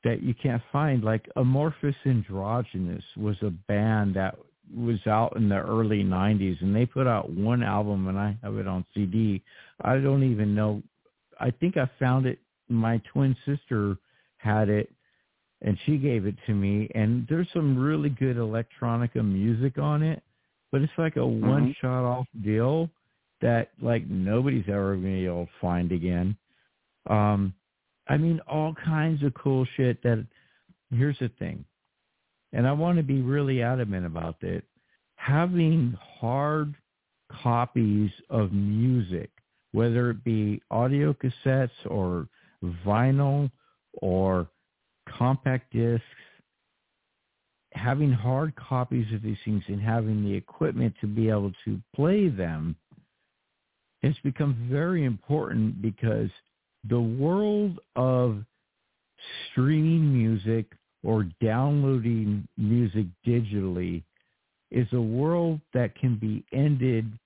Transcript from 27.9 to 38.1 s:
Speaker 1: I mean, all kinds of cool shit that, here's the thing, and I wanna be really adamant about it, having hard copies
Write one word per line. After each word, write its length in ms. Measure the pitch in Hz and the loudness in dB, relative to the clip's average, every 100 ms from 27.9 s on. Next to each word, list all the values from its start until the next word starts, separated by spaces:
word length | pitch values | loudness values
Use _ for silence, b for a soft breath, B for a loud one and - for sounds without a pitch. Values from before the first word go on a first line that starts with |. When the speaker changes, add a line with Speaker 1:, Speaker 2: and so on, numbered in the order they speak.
| _ - | _ -2
Speaker 1:
I 100 | 147 | 0
mean, 220 | 160 165 - | 2 0 -2
all 260 | 151 156 | -4 -2
kinds 480 | 160 165 156 160 156 | -4 -2 0 0 0
of 120 | 143 | -2
cool 320 | - - 135 127 - | -2 0 0 0 0
shit 260 | 127 117 | 0 2
that, 220 | 120 113 113 b b b b _ _ | 0 0 -2 b b b b _ _
here's 280 | 120 139 143 | 0 0 0
the 100 | 123 | -6
thing, 360 | - 90 - - _ _ _ _ _ _ _ _ | -6 -10 -10 -14 _ _ _ _ _ _ _ _
and 140 | 135 123 | 0 2
I 40 | |
wanna 320 | 147 165 175 | 2 2 2
be 180 | 139 139 | 2 0
really 400 | 127 143 139 131 | 0 0 0 0
adamant 440 | 117 127 113 95 87 | 0 0 -2 -2 -4
about 360 | 80 82 82 | -6 -6 -8
it, 220 | 90 87 - _ _ _ _ _ | -6 -6 -8 _ _ _ _ _
having 760 | - 143 175 175 160 165 123 113 - - | 0 0 2 2 2 4 2 -2 -12 -8
hard 560 | 117 131 147 156 151 147 _ _ _ _ _ | -4 -2 -2 -2 -4 -8 _ _ _ _ _
copies 800 | - 123 117 120 - 110 104 104 | -6 0 0 0 0 2 2 0